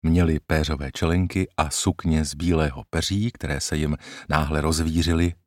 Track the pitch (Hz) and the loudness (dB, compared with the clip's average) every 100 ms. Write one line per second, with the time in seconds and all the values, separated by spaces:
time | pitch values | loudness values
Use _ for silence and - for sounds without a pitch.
0 | 82 85 82 78 - 80 76 69 69 - | 4 4 4 2 0 0 0 -4 -6 -2
1 | 85 87 90 92 92 - 76 - - - | 0 2 0 -2 -4 -2 -2 0 -2 0
2 | 87 78 73 71 85 82 76 65 - 82 | 0 0 0 -2 0 2 0 -4 -6 -4
3 | - 101 113 - 76 71 - 76 76 73 | -2 -2 -2 -6 -6 -4 -2 -2 -2 -4
4 | - - - 78 71 76 78 80 80 80 | -8 -18 -2 0 2 0 0 0 0 0
5 | 80 82 87 85 | 2 2 0 -2